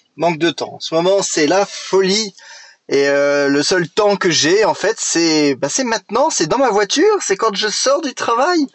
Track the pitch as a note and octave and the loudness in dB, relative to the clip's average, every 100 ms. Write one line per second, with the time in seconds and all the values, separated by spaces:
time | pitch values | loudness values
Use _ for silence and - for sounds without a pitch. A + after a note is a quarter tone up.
0 | _ - E3+ D#3 E3 - A2 A#2+ - E3 | _ -4 -2 0 -2 -4 -10 -10 -4 -2
1 | F3+ G3 F#3 E3+ D3 F#3 G3 - - F#3+ | 2 0 0 0 2 2 0 -6 -2 0
2 | F#3 G#3 G#3 - - - - _ - C#3 | 2 0 -4 -12 -20 -20 -20 _ -2 0
3 | C#3+ C#3+ C#3+ C#3+ C#3+ C#3+ C#3+ F#3 E3 - | 2 2 2 2 2 2 2 0 -2 0
4 | G#3 G3 F3+ D3 D3 G3+ F#3+ - F#3+ A3 | 2 2 0 0 2 2 2 0 -2 -2
5 | - E3 E3 D#3 D3 C3 C#3+ - B3 A3 | -2 0 2 2 2 0 -4 -2 -2 -4
6 | - A3 D#4 - D#3 A#3 C4 G3+ G3+ C4+ | -2 0 0 0 -2 0 2 2 0 2
7 | G#4 G#4 - F#3+ A3 G3 G#3+ - - F#3+ | 2 2 0 0 -2 -2 -4 -2 0 0
8 | C#4+ - - A#3 D4+ F4 C4+ | -2 -6 -2 0 2 0 -2